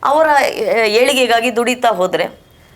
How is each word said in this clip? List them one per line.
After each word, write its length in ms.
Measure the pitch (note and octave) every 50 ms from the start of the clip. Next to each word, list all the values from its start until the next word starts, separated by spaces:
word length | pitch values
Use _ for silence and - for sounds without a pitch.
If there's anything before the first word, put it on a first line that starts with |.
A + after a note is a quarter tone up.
| -
ಅವರ, 240 | - C#4 D#4 D#4+ D#4
ಆ, 140 | D4 C#4 C4 - - - A3 G3 F#3 A3+ A3+
ಏಳಿಗೆಗಾಗಿ 720 | G#3+ G#3 A3+ B3 C4+ C#4+ B3+ B3+ A#3 A#3 A3+ A#3 B3 A#3
ದುಡಿತಾ 340 | - A#3+ A3 B3+ B3 B3 A#3
ಹೋದ್ರೆ, 560 | G#3+ F3+ F#3 F#3 E3 D#3 E3+ - - - _ _ _ _ _ _ _